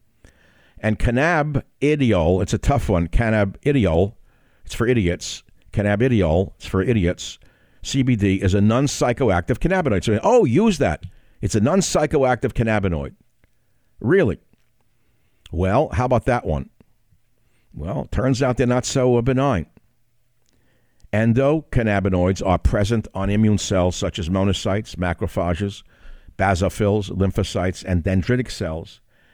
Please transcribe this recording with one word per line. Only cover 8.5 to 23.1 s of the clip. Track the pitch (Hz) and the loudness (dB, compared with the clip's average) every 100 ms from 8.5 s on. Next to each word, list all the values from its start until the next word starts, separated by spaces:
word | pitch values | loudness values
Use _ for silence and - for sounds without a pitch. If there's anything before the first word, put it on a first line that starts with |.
a | 98 | 2
non-psychoactive | 104 120 143 - 127 120 123 87 - 123 | 2 2 0 -2 -2 0 0 0 -2 -2
cannabinoid. | 165 185 147 98 | 0 0 0 -2
So, | 117 107 | 0 0
oh, | 202 247 | 2 4
use | 156 131 226 160 | 4 4 2 2
that. | 110 78 - - _ - | 0 -2 -8 -20 _ -8
It's | 107 | -2
a | 110 | 2
non-psychoactive | 120 190 - 175 151 151 127 123 120 | 2 2 2 0 0 2 2 0 -2
cannabinoid. | - 113 107 98 80 69 - _ _ _ _ _ _ _ - | -2 0 0 -2 -4 -8 -14 _ _ _ _ _ _ _ -6
Really? | 113 190 131 82 _ _ _ _ _ _ _ _ _ _ - | 0 2 2 -2 _ _ _ _ _ _ _ _ _ _ -10
Well, | 85 92 117 156 | -4 0 0 0
how | 85 127 | -2 0
about | 120 | 0
that | - 120 | 0 -2
one? | 95 73 65 _ _ _ _ _ _ _ _ _ _ | -2 -4 -6 _ _ _ _ _ _ _ _ _ _
Well, | - 80 131 - | -12 -8 -8 -8
turns | - 131 120 | -4 -2 0
out | 131 123 | 0 0
they're | 123 | 0
not | 123 | 0
so, | - 135 127 120 | -2 0 2 2
uh, | |
benign. | 120 131 143 101 78 _ _ _ _ _ _ _ _ _ _ _ _ _ - | 0 0 0 -2 -4 _ _ _ _ _ _ _ _ _ _ _ _ _ -4
Endocannabinoids | 104 113 117 139 156 - 127 110 101 98 90 90 98 95 | 0 2 2 2 0 0 0 2 2 2 2 2 0 0
are | 87 | 2
present | - 104 101 117 - | 2 2 0 0 -4